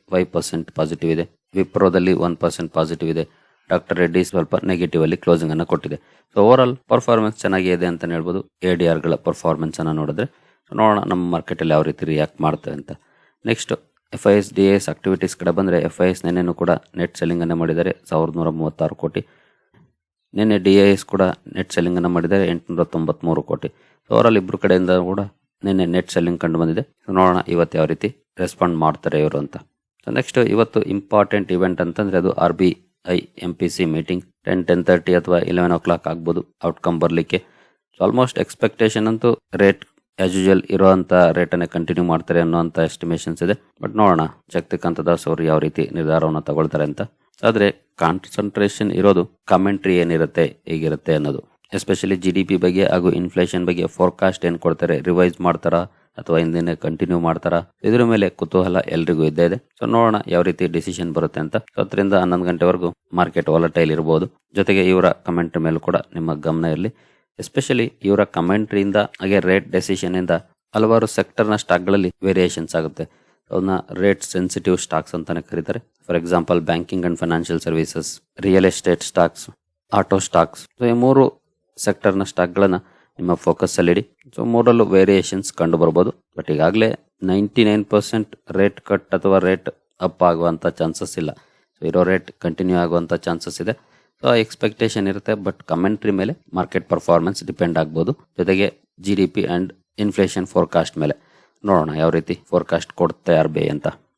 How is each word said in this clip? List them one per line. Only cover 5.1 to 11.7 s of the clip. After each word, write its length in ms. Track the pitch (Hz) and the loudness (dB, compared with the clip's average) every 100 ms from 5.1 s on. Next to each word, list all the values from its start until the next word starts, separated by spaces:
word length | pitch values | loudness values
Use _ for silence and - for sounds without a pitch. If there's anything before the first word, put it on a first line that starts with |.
| 90 | 0
ಕ್ಲೋಸಿಂಗ್ 340 | - 85 80 | 2 2 2
ಅನ್ನು 140 | 78 82 | -4 -2
ಕೊಟ್ಟಿದೆ. 340 | 82 - 71 _ _ _ - | -4 -4 -12 _ _ _ 2
So 60 | |
overall 380 | 104 127 127 127 - | 6 6 4 -2 -6
ಪರ್ಫಾರ್ಮೆನ್ಸ್ 500 | 120 120 113 107 107 | -6 0 0 0 -2
ಚೆನ್ನಾಗೇ 360 | 101 95 92 | -2 0 0
ಇದೆ 120 | 90 90 | 0 -2
ಅಂತಾನೆ 280 | 87 85 | -4 -6
ಹೇಳ್ಬೋದು. 320 | 82 85 92 - _ | -6 -4 -6 -8 _
ಎ 120 | 92 87 | -2 0
ಡಿ 120 | 85 | 2
ಆರ್ 120 | 80 | 0
ಗಳ 160 | 82 78 | 0 -2
ಪರ್ಫಾರ್ಮೆನ್ಸ್ 640 | - 78 85 78 78 76 | -2 -4 -2 -2 -4 -6
ಅನ್ನು 140 | 80 | -4
ನೋಡಿದ್ರೆ, 320 | 78 76 78 131 _ _ _ - | -4 -4 -4 -6 _ _ _ -10
so 60 | - | 0
ನೋಡೋಣ 260 | 110 104 | 2 2
ನಮ್ಮ 280 | - 92 87 | 0 -2 -2
ಮಾರ್ಕೆಟ್ 300 | 82 - 82 | -4 -4 -4
ಅಲ್ಲಿ 100 | 80 | 0